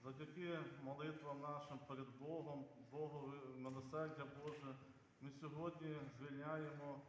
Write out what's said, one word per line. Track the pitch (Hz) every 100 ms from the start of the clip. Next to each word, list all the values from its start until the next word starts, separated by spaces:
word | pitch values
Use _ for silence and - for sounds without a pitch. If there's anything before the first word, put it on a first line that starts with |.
завдяки | 123 131 151 156 175 165 135 139
молитвам | 135 143 156 151 147 139
нашим | 147 147 - 135 -
перед | 131 131 120
Богом, | 143 160 147 139 131 - 117
Богу | 143 151 143 135 143 131 127
милосердя | 131 131 127 151 160 151 135 139
Боже, | 147 143 135 131 - - - -
ми | 139 139
сьогодні | 151 147 170 165 160 151 139 123
звільняємо | 143 139 147 156 151 147 143 139